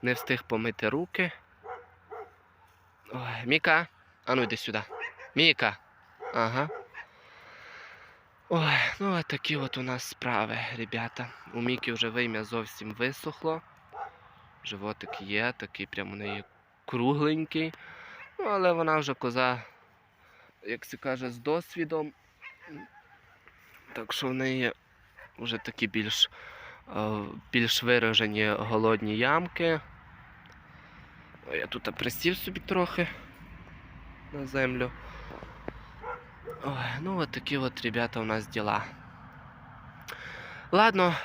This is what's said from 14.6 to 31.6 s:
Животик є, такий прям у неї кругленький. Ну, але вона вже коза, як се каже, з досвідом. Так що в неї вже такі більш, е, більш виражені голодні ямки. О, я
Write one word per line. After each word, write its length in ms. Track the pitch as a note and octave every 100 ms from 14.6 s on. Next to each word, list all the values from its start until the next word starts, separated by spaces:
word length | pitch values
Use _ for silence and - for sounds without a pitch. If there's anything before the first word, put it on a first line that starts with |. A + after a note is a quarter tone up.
Животик 560 | - G2+ G#2 G#2+ G2 -
є, 320 | G2 G#2 A#2 B2
такий 300 | G#2 - G2
прям 260 | - G2
у 40 | G2+
неї 280 | G#2 G2+ G2+ _ _ _
кругленький. 880 | - B2+ B2 D3 D3 D#3 D#3 D#3+ D#3+ - - - - - - -
Ну, 60 |
але 280 | F4 G3+ F3+
вона 260 | E3+ D#3+ D#3
вже 160 | C#3
коза, 480 | C3+ C3 A#2+ B2+ B2 - - - _ _ _ - - - _ G#2
як 180 | A#2
се 120 | - B2+
каже, 340 | C#3 C3 B2+
з 80 | A#2+
досвідом. 760 | A#2+ D#3+ F3 - D#3+ D#3+ D3+ - _ _ - - - D3 - - - - - - - _ - - -
Так 200 | - A2
що 160 | - C3+
в 60 |
неї 380 | C3 C3 C3 B2 - _ _ - - - -
вже 200 | A#2 A2+
такі 280 | - - A2+
більш, 440 | A2 G#2+ G2+ - - - - - - - -
е, 220 | G#2+ G#2+ G2+ - -
більш 300 | B2 A#2 -
виражені 680 | A#2+ B2 A2+ A2 A2 G#2+ G#2+
голодні 680 | G#2+ G#2+ A2+ A2 A2 G#2+ G#2+
ямки. 640 | B2 D#3 F3 - E3 D#3+ - - - - - - - - - - - - - - - - -
О, 40 |
я 120 | D#2